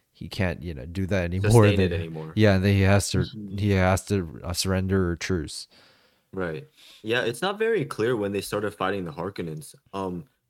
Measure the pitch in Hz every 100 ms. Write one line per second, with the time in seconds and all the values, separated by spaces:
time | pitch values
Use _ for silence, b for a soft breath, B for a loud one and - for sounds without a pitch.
0 | _ - - - 90 - 87 71 69 90
1 | 90 98 85 92 104 113 104 95 90 82
2 | 82 80 80 107 107 95 101 98 95 98
3 | - 92 - 107 101 98 104 95 92 95
4 | - 101 82 58 85 87 95 95 92 95
5 | 87 82 - 90 73 - - b b b
6 | b b _ 95 85 78 69 B B B
7 | 110 120 117 117 190 208 226 214 139 -
8 | 113 113 101 101 - 104 104 - 95 101
9 | 87 73 92 101 85 78 - - _ 98
10 | 95 87 76 _